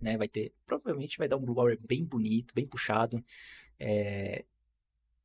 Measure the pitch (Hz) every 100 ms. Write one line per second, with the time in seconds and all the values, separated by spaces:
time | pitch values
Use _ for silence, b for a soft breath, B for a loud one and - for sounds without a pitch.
0 | 110 110 107 110 107 _ - - 247 143
1 | 143 - 156 135 123 120 123 113 113 131
2 | 165 120 107 113 120 - 139 123 - 107
3 | 117 117 - B B B B - 120 104
4 | 101 101 98 - - _ _ _ _ _
5 | _ _